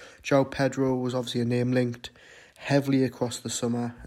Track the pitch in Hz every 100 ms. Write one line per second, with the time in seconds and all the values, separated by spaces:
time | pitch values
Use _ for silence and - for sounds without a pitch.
0 | - - - 139 135 - 135 131 131 127
1 | 123 123 120 120 120 123 123 127 123 120
2 | - - - - - - - 139 135 135
3 | 127 - 120 - 117 - 120 120 120 -